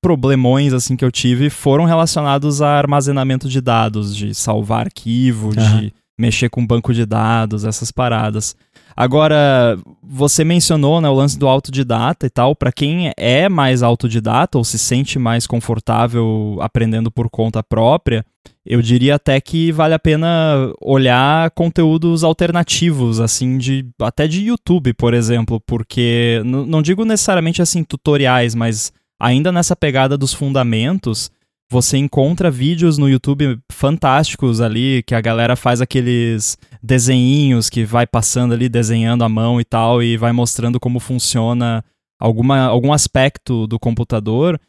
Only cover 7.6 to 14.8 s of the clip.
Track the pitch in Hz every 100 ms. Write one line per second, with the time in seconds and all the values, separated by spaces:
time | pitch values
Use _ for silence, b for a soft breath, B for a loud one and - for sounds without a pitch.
7.6 | 107 107 113 - 123 113 107 107 - b
8.6 | b b b - 127 143 156 151 143 131
9.6 | 120 95 - - - 131 143 - 160 175
10.6 | - 156 139 165 151 135 143 139 139 135
11.6 | - 135 127 113 123 - 123 - 127 151
12.6 | 127 - 143 175 165 - 113 131 190 170
13.6 | 131 127 120 117 120 113 110 120 175 135
14.6 | 113 113